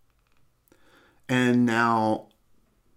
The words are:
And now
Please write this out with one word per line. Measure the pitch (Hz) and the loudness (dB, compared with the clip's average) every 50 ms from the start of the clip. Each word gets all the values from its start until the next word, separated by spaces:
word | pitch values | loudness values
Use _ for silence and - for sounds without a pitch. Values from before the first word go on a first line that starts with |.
| _ _ _ _ _ _ _ _ _ _ _ _ _ _ _ _ _ _ _ _ _ _ _ _ _ - | _ _ _ _ _ _ _ _ _ _ _ _ _ _ _ _ _ _ _ _ _ _ _ _ _ -4
And | 131 127 127 123 123 123 123 | -2 0 0 2 2 2 2
now | 120 113 117 120 117 113 113 110 110 110 - - - _ _ _ _ _ _ _ _ _ _ _ _ _ | 0 0 0 0 0 0 0 0 -2 -2 -4 -8 -14 _ _ _ _ _ _ _ _ _ _ _ _ _